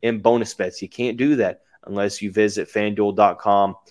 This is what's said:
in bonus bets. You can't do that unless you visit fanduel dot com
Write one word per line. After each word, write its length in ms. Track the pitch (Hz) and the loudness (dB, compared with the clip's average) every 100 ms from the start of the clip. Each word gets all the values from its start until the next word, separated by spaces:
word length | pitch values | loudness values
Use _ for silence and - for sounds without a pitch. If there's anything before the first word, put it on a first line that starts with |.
in 200 | 113 113 | -4 0
bonus 320 | 117 120 107 | 2 2 0
bets. 280 | - 92 - | -6 -8 -8
You 80 | 95 | -12
can't 280 | - 120 117 | -6 -4 -2
do 180 | 139 143 | 0 2
that 240 | 98 - _ _ - | 0 -4 _ _ -10
unless 360 | 101 101 - | -4 -4 -4
you 100 | 104 | -6
visit 380 | 98 104 101 80 | 0 0 0 -6
fanduel 460 | 107 104 104 104 98 | -4 -4 0 0 4
dot 240 | 104 92 | 2 2
com 360 | 104 101 98 95 _ | 2 2 2 -2 _